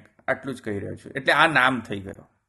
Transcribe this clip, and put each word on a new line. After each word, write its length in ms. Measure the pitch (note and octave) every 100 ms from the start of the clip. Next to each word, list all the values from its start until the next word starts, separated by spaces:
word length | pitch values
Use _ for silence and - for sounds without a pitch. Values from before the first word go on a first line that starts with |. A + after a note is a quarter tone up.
| - _ -
આટલું 280 | C3+ C#3 B2
જ 60 |
કહી 180 | - G2+
રહ્યો 160 | G2+ G2
છું. 160 | - C#3
એટલે 180 | C3+
આ 140 | D3 D#3+
નામ 340 | C#3+ B2+ C3
થઈ 180 | G#2+ G2+
ગયો, 300 | G2 - - _